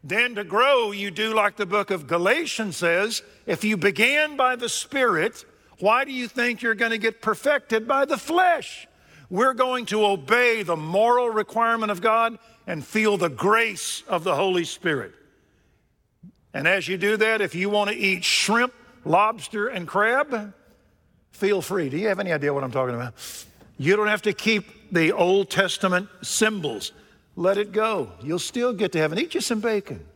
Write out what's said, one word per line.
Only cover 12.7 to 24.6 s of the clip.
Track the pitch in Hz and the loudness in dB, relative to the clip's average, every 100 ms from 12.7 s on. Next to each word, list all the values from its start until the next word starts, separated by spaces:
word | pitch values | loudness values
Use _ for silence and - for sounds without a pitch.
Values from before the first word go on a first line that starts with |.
| 165 127 | -8 -4
feel | 214 214 202 | 0 2 2
the | 170 | -2
grace | 123 190 220 226 190 - - - | 0 2 4 2 -4 -8 -10 -4
of | 180 | -2
the | 180 143 | 0 0
Holy | 190 180 | 2 0
Spirit. | 165 - 170 143 98 _ _ _ _ _ _ _ _ _ _ _ 180 _ _ | -2 -4 -2 -2 -4 _ _ _ _ _ _ _ _ _ _ _ -20 _ _
And | - 165 | -2 0
as | 190 170 | 0 -2
you | 185 | -2
do | 202 214 | 0 2
that, | 220 220 | 2 2
if | 196 | -2
you | 170 196 | -2 0
wanna | 208 202 | 0 0
eat | 160 196 180 - | 0 -2 0 0
shrimp, | - - 226 247 - - - 156 | 0 2 2 0 -4 -20 -12 2
lobster, | 170 220 226 - 214 214 | 4 4 0 -8 -6 -4
and | 220 170 | -6 -4
crab, | 196 220 254 294 233 208 - _ _ _ _ _ _ _ | 0 2 2 0 -4 -8 -16 _ _ _ _ _ _ _
feel | - 202 196 | -4 0 0
free. | - 196 143 | 0 -4 -2
Do | 147 | -2
you | 214 | -2
have | 190 | -2
any | 190 | -2
idea | 151 143 | -2 0
what | 139 | -2
I'm | 131 | -2
talking | 127 127 120 | -2 -2 -4
about? | 123 - - - - _ - - | -8 -12 -16 -16 -18 _ -20 -4
You | 135 208 | 2 2
don't | 214 | 2
have | 214 | 0
to | 208 | 0
keep | - 220 214 | 0 0 0